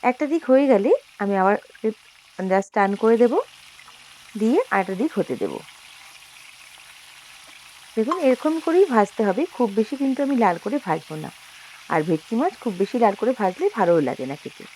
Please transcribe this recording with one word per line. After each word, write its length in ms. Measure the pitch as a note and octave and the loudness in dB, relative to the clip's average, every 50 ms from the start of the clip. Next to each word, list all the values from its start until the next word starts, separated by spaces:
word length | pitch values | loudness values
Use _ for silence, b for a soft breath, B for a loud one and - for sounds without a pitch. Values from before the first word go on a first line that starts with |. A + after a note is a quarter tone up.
| - B3 | 0 -2
একটা 140 | B3 - D4+ C#4 | -2 -2 -4 -4
দিক 100 | D4+ E4 - - | -4 -4 0 2
হয়ে 140 | C4 C4+ C#4+ C4+ | 4 4 4 4
গেলে 180 | B3+ G3 G3 C4 G#4+ D5+ _ _ - _ | 4 4 4 2 2 0 _ _ -10 _
আমি 120 | G#3 G3 G3+ F#3+ | -4 -2 0 2
আবার 140 | F#3 F#3+ G#3 - - - - - - A3 A3 _ _ - _ - _ _ _ - F#3 F#3+ | 2 2 2 0 -4 -12 -20 -6 -6 -6 -6 _ _ -20 _ -20 _ _ _ -8 -4 0
just 180 | F#3 F#3+ G3 - - | 0 0 -2 -2 -2
টার্ন 160 | A3 G3 G3 G3+ G3 | -2 0 0 0 0
করে 140 | - A3 A#3 A3+ | 2 2 4 4
দেব, 100 | A#3+ A#3 C4 G4 C#5 - - - - - - - - - - - - - - - - - - G#3+ | 4 2 2 0 -4 -4 -14 -20 -20 -20 -20 -20 -20 -20 -20 -20 -20 -20 -20 -20 -20 -16 -6 -2
দিয়ে 180 | G#3+ A3 B3+ F#4+ C5 - - | 0 2 2 0 0 0 -2
আরেকটা 200 | G3 F#3+ F3+ G3 F3+ | -2 -2 -2 -4 -4
দিক 80 | A#3+ D#4+ - G#3 | -4 -4 -2 -4
হতে 160 | E3+ - C3 A2 | -4 -4 -4 -6
দেব। 100 | - F#2 C2 - - - - - - - - - - - - - - - - - - - - - - - - - - - - - - - - - - - - - - - - - - - - - - - - | -6 -8 -8 -10 -14 -16 -20 -20 -20 -20 -20 -20 -20 -20 -20 -20 -20 -20 -20 -20 -20 -20 -20 -20 -20 -20 -20 -20 -20 -20 -20 -20 -20 -20 -20 -20 -20 -20 -20 -20 -20 -20 -20 -20 -20 -20 -20 -20 -20 -10 -4
দেখুন 200 | A3+ A3 A#3+ E4 F#4 E4 | -4 -2 -2 -2 0 2
এরকম 260 | C4 B3+ - - D#4 D#4+ E4 - | 2 2 2 0 -2 -2 -2 -2
করেই 220 | - D#4+ F4+ G4+ F4 B3+ | 0 4 4 4 4 4
ভাজতে 280 | A3 G3+ - - - A3 G3+ | 2 2 0 0 -2 -2 0
হবে, 140 | F#3 G#3+ D#4+ F4+ - | 0 -2 -4 -6 -2
খুব 120 | - B3 A3 G3 G#3 | -2 -2 -2 0 -2
বেশি 160 | A3 - C#4+ C4 | -2 -2 -2 -4
কিন্তু 160 | C#4+ C4+ C4 C4 C#4+ | -2 -2 -2 -2 -2
আমি 80 | C4+ C#4+ B3 A3+ | -2 0 2 2
লাল 120 | F#3+ E3+ E3+ - | 2 0 -2 -6
করে 120 | G#3 A#3 D4 - | -6 -6 -6 -4
ভাজবো 280 | F#3+ D#3 D#3+ D#3 - D#3 D#3 D3+ | -4 -6 -6 -6 -10 -12 -12 -12
না, 60 | - - - B B B B B B B B - - | -12 -14 -18 B B B B B B B B -8 -2
আর 80 | - D#3+ D#3 E3+ | -2 -2 0 0
ভেটকি 260 | E3 D#3 - - A3+ A3+ | -2 -2 -2 -4 -4 -2
মাছ 120 | C#4+ F#4 - - | -2 -2 -4 -4
খুব 100 | - A#3+ F#3+ F3 | -8 -6 -2 -2
বেশি 160 | G3 - - B3 A#3+ | -4 -4 0 2 2
লাল 100 | G#3 G3 - | 2 2 0
করে 120 | - A#3 C4 - | -2 -2 -2 0
ভাজলে 260 | G#3+ F#3 F3+ - E4+ G4+ G#4 | -2 -2 -2 -2 -4 -4 0
ভালোও 240 | - G3 E3+ E3+ E3 D3 C3 | 0 2 2 2 2 2 -2
লাগে 160 | C3+ - B2+ C3 | -4 -6 -8 -10
না 60 | C#3 - | -10 -10
খেতে। 220 | - D3 - - - - - | -12 -16 -16 -16 -20 -20 -20